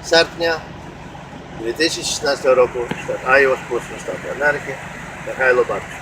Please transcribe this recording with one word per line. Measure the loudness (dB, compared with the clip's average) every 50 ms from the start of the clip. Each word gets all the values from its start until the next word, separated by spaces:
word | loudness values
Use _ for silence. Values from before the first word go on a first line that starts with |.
| 2
серпня | 6 6 6 6 4 0 -2 0 0 0 -2 -4 -10 -14 -14 -14 -14 -14 -14 -14 -14 -14 -14 -14 -14 -16 -16 -14 -14 -12 -6
дві | -4 -4
тисячі | 0 2 2 2 2 -2
шістнадцятого | -4 -4 -4 -2 -2 -2 -2 0 4 4 6
року, | 6 6 4 4 -4 -4 -4 -4 -6 -4
штат | -6 -6 -4 2
Айова, | 4 6 6 8 6 4 0 -2
Сполучені | -4 -4 -4 -4 -6 -10 -10
Штати | -6 -6 -6 -6 -6 -6 -4
Америки, | 0 2 2 2 0 -2 -6 -8 -8 -10 -12 -10 -12 -12 -12 -12 -10 -8
Михайло | -8 -2 2 2 2 4 4 2
Барч. | 2 0 -4 -4 -8 -12 -12